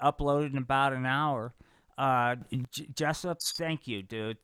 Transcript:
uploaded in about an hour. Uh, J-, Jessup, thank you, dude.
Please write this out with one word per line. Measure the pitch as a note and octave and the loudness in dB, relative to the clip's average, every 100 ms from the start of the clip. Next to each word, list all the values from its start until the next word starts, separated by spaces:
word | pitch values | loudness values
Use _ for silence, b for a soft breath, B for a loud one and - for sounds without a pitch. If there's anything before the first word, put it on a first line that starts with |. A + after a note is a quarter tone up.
uploaded | C#3 - C#3+ C#3+ D3 | 2 2 2 2 2
in | C3+ | -2
about | B2+ C3+ C#3 | 0 2 2
an | C3 B2+ | 2 0
hour. | C3+ D3+ C3 A#2 - b b b - | 2 2 0 -4 -10 b b b -2
Uh, | C3+ B2+ A#2+ B2 - C3 B2+ | 2 4 4 0 -4 -4 -4
J-, | - D3+ | -8 -10
Jessup, | C#3+ D3+ D3+ F3+ D#3+ | -2 -2 -2 -4 -4
thank | - - E3 D#3 - | -4 -4 -2 -4 -4
you, | G#2 | -6
dude. | F#2+ A2+ A2 A2 | -6 -6 -6 -4